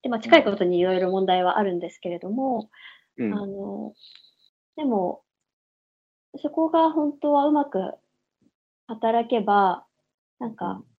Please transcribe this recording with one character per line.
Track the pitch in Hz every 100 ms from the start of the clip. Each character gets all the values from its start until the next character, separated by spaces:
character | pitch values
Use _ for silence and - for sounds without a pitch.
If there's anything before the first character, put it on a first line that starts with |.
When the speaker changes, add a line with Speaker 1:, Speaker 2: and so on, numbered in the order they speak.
Speaker 1:
で、 | 262
ま | 233
あ、 |
近 | 226 220
い |
こ | 196 202
と |
に | 180 175
い |
ろ | 180
い | 185
ろ | 185
問 | 190 185
題 | 180
は | 180 -
あ |
る | 202
ん | 175
で | 170
す | -
け | 185
れ | 175
ど | 185
も、 | 226 269 233 220 - - - _ -
Speaker 2:
う | 226
ん。 |
Speaker 1:
あ | 208
の、 | 202 196 202 202 214 214 - - _ _ _ _ _ -
で | 294
も、 | 214 180 - _ _ _ _ _ _ _ _ _ _ _ -
そ | 294
こ | 302 320
が | 330 320
本 | 311 294
当 | 285 294
は | 285 285
う |
ま | 294 285
く | 190 190 - _ _ _ _ _ _ _ _ -
働 | 220 226 226 233
け | 233
ば、 | 208 202 190 180 _ _ _ _ _ _
な | 240
ん | 214
か | 175 190 -